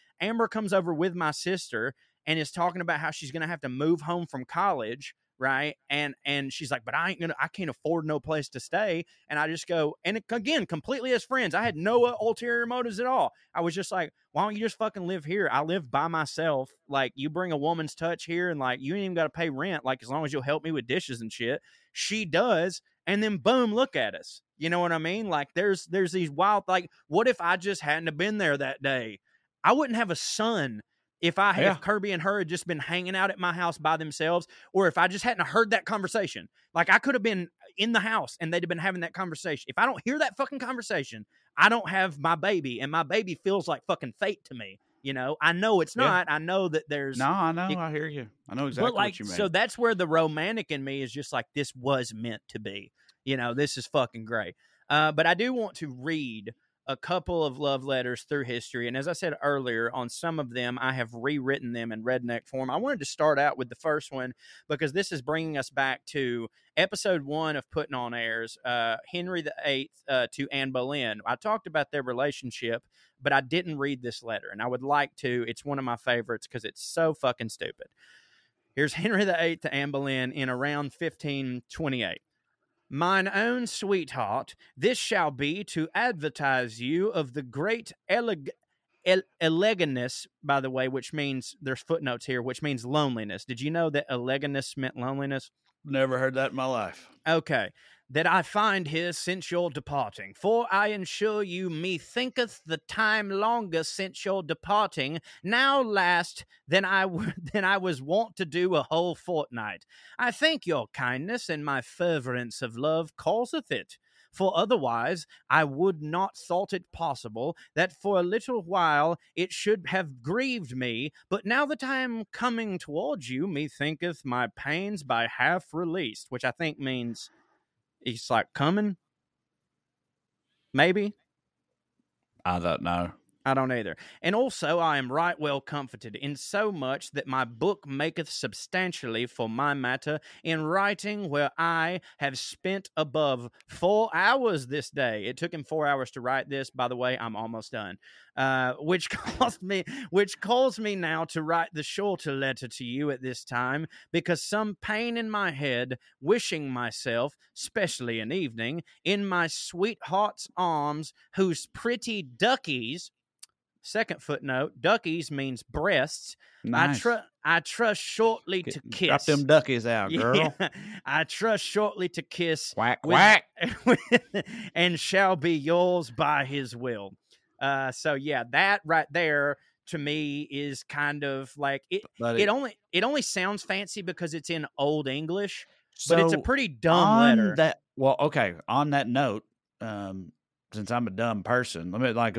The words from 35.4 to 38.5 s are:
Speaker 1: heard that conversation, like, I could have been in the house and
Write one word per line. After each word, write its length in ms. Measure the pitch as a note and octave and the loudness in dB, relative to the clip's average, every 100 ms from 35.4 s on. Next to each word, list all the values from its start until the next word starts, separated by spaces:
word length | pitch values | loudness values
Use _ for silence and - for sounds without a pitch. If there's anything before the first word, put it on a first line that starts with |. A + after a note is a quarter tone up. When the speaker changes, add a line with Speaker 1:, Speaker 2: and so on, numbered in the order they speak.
| D3+ | 2
Speaker 1:
heard 240 | G3 G#3+ | 4 4
that 140 | A3 - | 2 0
conversation, 640 | G#3+ F#3 A3+ F#3 F#2+ E2+ _ _ | -2 0 -2 -2 -6 -14 _ _
like, 160 | E3 E3+ | 0 6
I 100 | F#3+ | 6
could 160 | C#4 B3 | 6 2
have 80 | |
been 260 | A3+ F#3+ F3 _ - - | 2 0 -4 _ -14 -2
in 160 | A3 | 2
the 80 | A3+ | 2
house 360 | G#3+ A3 E3 - | 2 0 -2 -6
and 140 | E3 | -2